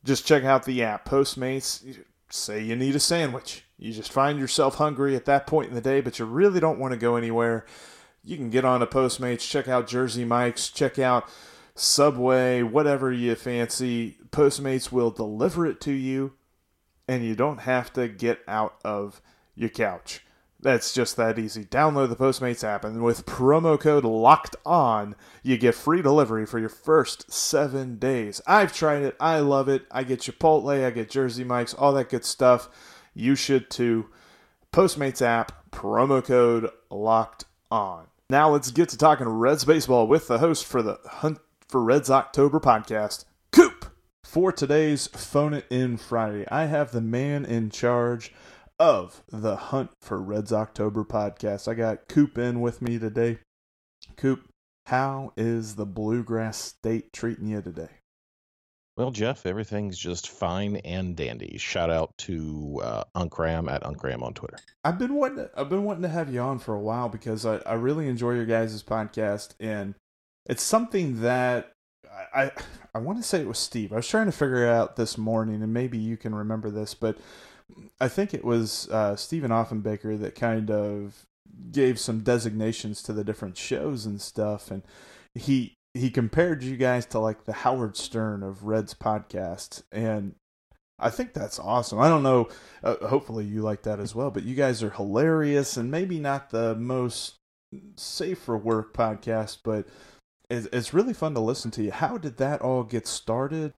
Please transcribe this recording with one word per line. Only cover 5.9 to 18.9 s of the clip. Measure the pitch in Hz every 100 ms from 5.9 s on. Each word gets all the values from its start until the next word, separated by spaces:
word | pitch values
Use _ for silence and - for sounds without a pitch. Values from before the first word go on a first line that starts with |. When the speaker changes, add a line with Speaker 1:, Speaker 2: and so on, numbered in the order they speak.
| 135
Speaker 1:
but | 123 -
you | 113
really | 127 202 185
don't | 160 147
wanna | 131 120
go | 117 120
anywhere. | 117 117 117 113 - - - - - _
You | - 160
can | 123
get | 120 131
on | 127
a | 120
Postmates, | 135 127 117 127 120 -
check | 143 127
out | 127 117
Jersey | 123 127 117 120
Mike's, | 120 123 117 -
check | - 135 -
out | 127 123 - - - - - -
Subway, | - - 143 123 127 131 127 123
whatever | 120 123 147 139 131
you | 127 120 113
fancy. | 131 120 117 - 127 117 113 - -
Postmates | - 147 143 139 131 -
will | 127 117
deliver | 110 107 107 151 160 160
it | -
to | 147
you, | 135 131 131 135 _ _ _ _ _ _ _ -
and | 127
you | 117 107
don't | 139 143
have | - 127 120
to | - 123
get | 98 117 113 -
out | 107 107 -
of | 104